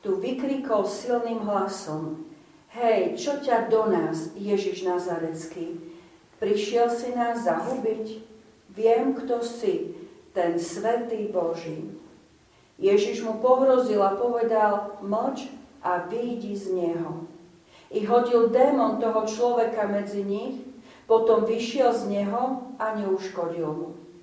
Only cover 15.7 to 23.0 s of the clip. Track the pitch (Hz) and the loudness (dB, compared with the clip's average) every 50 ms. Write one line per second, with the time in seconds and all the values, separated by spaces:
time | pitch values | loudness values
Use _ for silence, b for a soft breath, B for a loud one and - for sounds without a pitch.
15.7 | - - - 180 180 175 175 175 220 233 240 240 - 202 196 202 202 196 - 190 | -20 -8 -4 -2 -2 -2 -4 -4 -6 -4 -4 -4 -4 -6 -6 -8 -8 -8 -4 -4
16.7 | 185 180 170 170 170 165 165 151 - 160 - - - - - - - B B B | -2 -2 0 -2 -2 -2 -4 -6 -6 -10 -10 -14 -16 -20 -20 -20 -20 B B B
17.7 | B B B B - 214 208 214 240 240 240 240 240 233 226 233 233 254 254 294 | B B B B -4 -4 0 4 4 4 4 6 4 6 4 6 6 6 6 6
18.7 | 285 262 233 214 208 214 233 226 220 214 214 220 220 220 240 240 240 240 226 226 | 6 4 2 2 2 0 0 0 0 0 0 -2 -2 0 0 2 2 2 2 0
19.7 | 220 220 208 202 202 202 196 - - 202 196 202 202 214 233 262 - - - - | 0 -2 -2 -2 -2 -2 -4 -4 -6 -6 -4 -2 -4 -4 -4 -6 -8 -10 -12 -14
20.7 | - B B B B B B B 226 226 226 226 220 214 208 226 226 - 240 - | -18 B B B B B B B 4 4 6 6 4 4 4 2 0 -2 -2 -4
21.7 | - 285 254 240 226 208 202 202 202 202 202 202 220 240 254 262 269 - - - | 0 4 4 4 4 2 0 -2 -2 0 0 0 0 0 -2 -2 -2 -6 -8 -12
22.7 | - - 214 214 214 214 | -8 -4 -4 -4 -2 -2